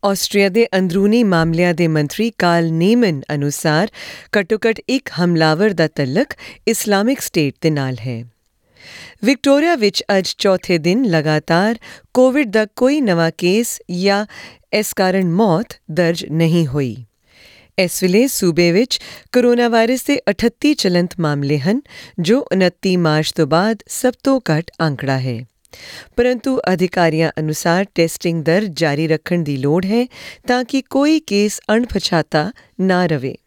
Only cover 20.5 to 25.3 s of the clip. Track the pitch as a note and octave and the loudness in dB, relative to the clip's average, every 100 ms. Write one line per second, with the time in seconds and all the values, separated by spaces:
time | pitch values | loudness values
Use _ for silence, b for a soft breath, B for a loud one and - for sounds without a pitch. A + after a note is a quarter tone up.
20.5 | - C#4+ D4+ F#3+ F3 F3 - D#3+ D3 C#3+ | 0 0 0 0 0 0 -2 -2 -2 -2
21.5 | D3 C#3 A#3 - B B B E3 A#3+ - | -2 0 -2 -4 B B B 0 0 2
22.5 | F#3+ F#3 - F#3+ F3+ E3 D3+ D#3 - D3+ | 0 0 0 -2 2 2 2 -2 -2 0
23.5 | D#3+ G#3 A3+ - - B3+ A#3+ - C4+ - | 2 0 -2 -8 -2 -2 -2 0 0 0
24.5 | D#3 E3+ _ E3 C3+ C#3 C3 C3 | -2 -4 _ -4 -2 -4 -2 -4